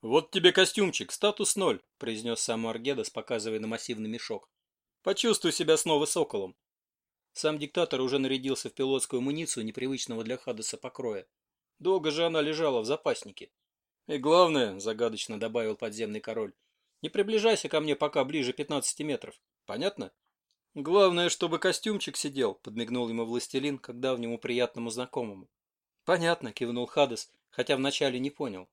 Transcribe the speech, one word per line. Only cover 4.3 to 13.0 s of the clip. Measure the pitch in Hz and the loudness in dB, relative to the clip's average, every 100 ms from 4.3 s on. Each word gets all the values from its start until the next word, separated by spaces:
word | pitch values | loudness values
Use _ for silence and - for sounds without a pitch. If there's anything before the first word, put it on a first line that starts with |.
| 107 _ _ _ _ _ _ | -10 _ _ _ _ _ _
«Почувствуй | - 196 233 202 175 | -2 0 2 2 2
себя | - 156 156 | 0 4 4
снова | - 151 147 | 6 2 2
соколом». | - 151 107 95 - _ _ _ _ _ _ _ | 0 0 -2 -6 -12 _ _ _ _ _ _ _
Сам | - 156 151 | -4 -2 -2
диктатор | 147 - 165 135 | -4 -2 0 0
уже | 131 139 | 2 2
нарядился | 131 135 135 135 120 | 2 0 -2 -4 -6
в | |
пилотскую | - 135 135 - 127 | -4 0 0 0 -2
амуницию | 131 147 160 - | -2 -4 -4 -4
непривычного | 110 104 127 135 - 113 | -6 -4 -6 -4 -6 -6
для | 110 123 | -6 -6
Хадаса | - 110 110 110 | -6 -6 -6 -8
покроя. | 131 - 120 104 92 _ _ _ _ _ | -12 -8 -6 -6 -8 _ _ _ _ _
Долго | 160 190 156 | 2 2 2
же | 147 170 | 2 2
она | 160 | 2
лежала | 147 156 160 127 | 0 0 2 2
в | 110 | 0
запаснике. | 147 | -2